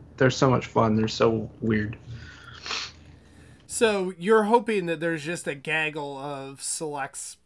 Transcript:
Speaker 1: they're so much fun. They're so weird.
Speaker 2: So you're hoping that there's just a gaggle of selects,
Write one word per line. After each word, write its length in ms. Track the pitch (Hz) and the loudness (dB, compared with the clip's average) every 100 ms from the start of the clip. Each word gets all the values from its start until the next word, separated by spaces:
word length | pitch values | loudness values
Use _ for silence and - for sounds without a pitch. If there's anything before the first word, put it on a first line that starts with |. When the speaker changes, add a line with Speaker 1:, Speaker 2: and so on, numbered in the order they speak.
| - - | -6 2
Speaker 1:
they're 140 | 131 | 2
so 200 | - 135 | 4 4
much 160 | 123 - | 4 2
fun. 300 | - 113 110 | 2 4 4
They're 100 | 110 | 0
so 420 | - 117 113 107 - | 2 2 2 -4 -6
weird. 360 | 110 110 104 110 - 117 - - - - - - - - - - - - - - - | -2 0 -2 -8 -14 -16 -16 -20 -20 -16 -10 -8 -10 -14 -20 -20 -20 -20 -20 -20 -8
Speaker 2:
So 440 | - 226 202 185 175 | 2 2 2 -2 -2
you're 240 | 175 220 | 4 4
hoping 420 | 208 240 226 208 170 | 6 4 4 0 0
that 120 | 160 | -2
there's 240 | 165 165 | -2 -2
just 240 | 147 170 - | -4 -6 -6
a 80 | |
gaggle 640 | 143 135 156 156 151 143 139 | -8 -2 -2 -2 -4 -8 -8
of 420 | 139 139 135 139 | -8 -10 -10 -10
selects, 760 | - - 160 147 135 - - - | -8 -6 -6 -8 -8 -10 -14 -16